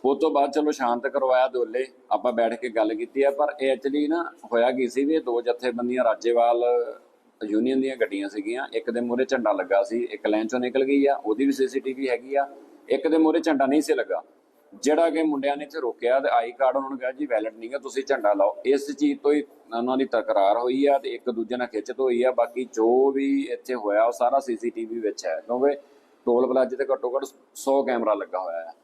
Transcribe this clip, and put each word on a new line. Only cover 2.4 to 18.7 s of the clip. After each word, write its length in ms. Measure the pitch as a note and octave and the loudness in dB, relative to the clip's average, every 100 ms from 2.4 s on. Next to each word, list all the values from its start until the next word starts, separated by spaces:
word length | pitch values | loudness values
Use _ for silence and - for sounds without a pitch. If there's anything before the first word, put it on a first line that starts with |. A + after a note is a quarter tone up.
| A#2 | 0
ਕੇ 140 | A#2 B2 | 0 -4
ਗੱਲ 260 | A2 G#2+ | 0 0
ਕੀਤੀ 280 | A2 A#2 C3+ | -2 -4 2
ਆ। 80 | C#3 | 2
ਪਰ 240 | C#3+ D3 - | 2 -2 0
ਇਹ 120 | C3+ | -2
actually 360 | C3 C3+ C#3+ D3 | 0 -2 -2 0
ਨਾ 240 | E3 E3+ - A#2+ | -2 -4 -12 -2
ਹੋਇਆ 180 | A#2 A#2+ | 2 2
ਕੀ 180 | C3 B2 | 2 -2
ਸੀ 160 | B2 | 0
ਵੀ 100 | C#3+ | 0
ਇਹ 60 | D#3+ | 0
ਦੋ 220 | B2 A#2+ | 0 -2
ਜਥੇਬੰਦੀਆਂ 640 | A#2+ A#2+ B2+ A#2 A#2+ B2+ | -2 -2 -2 -2 -2 0
ਰਾਜੇਵਾਲ 600 | A#2+ G#2+ A2+ A#2+ A#2 A#2+ A#2+ A#2+ A#2+ A#2 _ _ _ _ | 2 2 2 4 4 4 2 2 0 -8 _ _ _ _
ਯੂਨੀਅਨ 360 | G#2+ G#2+ B2 C3+ | -2 0 2 0
ਦੀਆਂ 160 | C3+ B2+ | -2 -2
ਗੱਡੀਆਂ 320 | A2 G2 G2 | -2 -2 -4
ਸੀਗੀਆਂ, 400 | G#2 G2+ B2 C#3 | -6 -6 -6 -4
ਇੱਕ 160 | A2+ - | -4 -4
ਦੇ 100 | A#2 | -4
ਮੂਹਰੇ 240 | A#2+ A#2+ | -2 -2
ਝੰਡਾ 280 | C3 C3 G#2+ | 0 0 0
ਲੱਗਾ 300 | G2 F2+ G2 | 0 2 0
ਸੀ, 260 | G2 A#2 A#2+ | 2 -2 -4
ਇੱਕ 160 | G#2 A2 | -4 -2
ਲਾਈਨ 200 | A2 A2+ | 0 -2
ਚੋਂ 140 | B2 | -2
ਨਿਕਲ 240 | B2 C3+ | -2 0
ਗਈ 220 | C3+ C#3 C#3 | 2 2 2
ਆ, 100 | C#3 | 0
ਉਹਦੀ 220 | G#2+ G#2+ C#3 | -2 0 0
ਵੀ 60 | |
ਸੀਸੀਟੀਵੀ 560 | C3+ C3 C3 C3+ C3 C3 | 0 -2 -2 -6 -6 -4
ਹੈਗੀ 260 | A#2+ C3 | -4 -2
ਆ, 140 | C#3 C#3 - - - - | -2 -2 -8 -20 -20 -4
ਇੱਕ 200 | C3+ D#3 | -2 2
ਦੇ 100 | D#3+ | 4
ਮੂਹਰੇ 220 | D#3 D#3+ | 4 2
ਝੰਡਾ 260 | D#3+ C#3+ C3+ | 0 2 2
ਨਹੀਂ 160 | D#3 | 2
ਸੀ 120 | D3 | 2
ਲੱਗਾ। 280 | C3+ G2+ F2 - _ _ _ _ | -2 0 -4 -6 _ _ _ _
ਜਿਹੜਾ 360 | G#2+ A#2+ D#3 E3 | -4 0 2 2
ਕਿ 120 | D3+ | 2
ਮੁੰਡਿਆਂ 340 | D#3 C#3+ C#3 C#3+ | -2 0 -2 -4
ਨੇ 80 | |
ਇੱਥੇ 160 | D3 D#3+ | -8 -6
ਰੋਕਿਆ 400 | B2+ - A#2+ C3 | -6 -2 0 2
ਤੇ 80 | C#3 | 2
ਆਈ 240 | A#2+ A#2 | 0 0
ਕਾਰਡ 240 | B2 C3 C3+ | 0 0 0
ਉਹਨਾਂ 140 | C3+ | -4
ਨੂੰ 80 | C3+ | -6
ਕਿਹਾ, 140 | B2+ | -6
"ਜੀ, 140 | C3+ C#3+ | -6 -2
ਵੈਲਿਡ 300 | A2 A2 A2 | -2 -2 -8
ਨਹੀਂ 140 | A2+ | -10
ਗਾ, 80 | C#3 | -10
ਤੁਸੀਂ 260 | C3+ B2 | -6 -8
ਝੰਡਾ 300 | C3 C3 G#2 | -2 0 2
ਲਾਓ।" 220 | G2+ G2+ - | 4 2 2
ਇਸ 260 | B2+ | 2